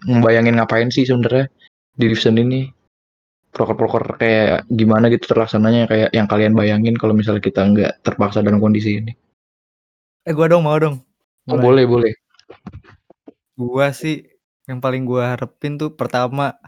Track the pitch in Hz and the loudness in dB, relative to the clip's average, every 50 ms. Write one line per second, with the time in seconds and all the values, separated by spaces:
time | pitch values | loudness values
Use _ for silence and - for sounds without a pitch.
0 | - 127 123 117 113 113 117 113 113 117 117 117 113 - 113 113 117 123 - 143 | -4 0 2 2 4 4 4 4 2 2 2 0 0 0 0 -2 -2 0 0 -2
1 | 127 127 127 120 117 113 123 131 135 - _ _ _ _ _ _ _ _ _ 127 | 0 0 0 0 0 0 0 0 -2 -2 _ _ _ _ _ _ _ _ _ -2
2 | 120 113 113 - - 117 113 113 120 127 127 131 131 135 - _ _ _ _ _ | 0 0 0 0 2 2 2 2 2 0 -2 -4 -6 -8 -12 _ _ _ _ _
3 | _ _ _ _ _ _ _ _ _ _ - - 113 107 107 110 120 101 - 113 | _ _ _ _ _ _ _ _ _ _ -4 -4 -2 -2 -2 -2 -2 -2 -2 -2
4 | - - - - 117 113 110 110 107 101 90 - - - 120 110 110 110 110 110 | -4 -4 -6 -2 0 2 2 2 2 2 0 -2 -4 -4 -2 0 2 2 4 4
5 | 117 117 117 113 - - - 117 113 - - 107 107 113 117 117 113 107 110 107 | 4 2 2 0 0 0 0 0 0 0 0 0 2 2 2 2 0 0 0 0
6 | 110 - - 113 104 101 104 104 107 107 107 110 104 104 107 107 110 117 117 117 | 0 0 0 -2 -2 0 0 0 2 2 2 2 0 0 0 0 0 -2 -2 -2
7 | - 110 110 110 104 110 104 104 - 98 - 104 95 101 104 107 98 - - _ | 0 0 0 0 0 0 -2 -2 -2 -4 -2 0 2 2 2 2 0 -2 -4 _
8 | - - - - 104 101 107 107 104 104 104 104 107 107 107 104 107 107 104 107 | -6 -6 -4 -2 -2 -2 -2 -2 0 0 0 2 2 2 0 0 -2 -4 -4 -6
9 | 110 113 - _ _ _ _ _ _ _ _ _ _ _ _ _ _ _ _ _ | -6 -10 -12 _ _ _ _ _ _ _ _ _ _ _ _ _ _ _ _ _
10 | _ _ _ _ - 170 160 147 165 160 170 175 160 151 151 156 160 151 139 131 | _ _ _ _ -8 -6 -2 0 2 4 4 2 2 2 0 0 0 -2 -4 -6
11 | _ _ _ _ _ _ _ _ - 127 120 127 123 123 131 135 123 120 120 120 | _ _ _ _ _ _ _ _ -8 -4 -2 2 4 6 6 6 4 4 2 2
12 | 117 107 - _ _ _ _ _ _ - - _ - - - - - - - _ | 0 0 -2 _ _ _ _ _ _ -20 -20 _ -20 -20 -20 -20 -20 -20 -20 _
13 | _ _ _ _ - - - _ _ _ _ 127 123 123 127 135 139 143 131 - | _ _ _ _ -20 -20 -20 _ _ _ _ -8 -8 -4 0 0 0 0 -2 -4
14 | 156 156 151 - - _ _ _ _ _ _ _ _ - 127 127 131 131 127 131 | -6 -6 -6 -6 -8 _ _ _ _ _ _ _ _ -14 -10 -6 -4 -4 -4 -4
15 | 131 123 123 127 123 123 123 120 127 - _ _ - 147 147 143 151 151 - - | -4 -2 -2 -2 -2 -2 -4 -6 -8 -10 _ _ -10 -8 -6 -6 -8 -8 -6 -6
16 | 117 - - 123 127 123 135 143 139 139 - _ _ | -6 -4 -2 -2 -2 -2 -2 -4 -4 -6 -6 _ _